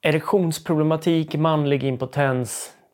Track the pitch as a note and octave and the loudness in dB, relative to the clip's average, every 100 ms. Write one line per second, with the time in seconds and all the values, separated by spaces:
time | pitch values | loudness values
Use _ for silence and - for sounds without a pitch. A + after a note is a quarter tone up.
0 | E3 D3+ - G3+ E3+ D#3+ - D#3 D#3 D#3+ | 2 0 2 0 0 -2 -2 0 2 2
1 | E3 E3 D#3 D3+ D#3+ D#3 C#3+ C#3 C3+ B2+ | 2 0 0 0 0 2 2 0 0 -4
2 | C3 C#3+ C#3 B2+ A#2+ - - - _ | -4 0 0 0 -4 -8 -14 -20 _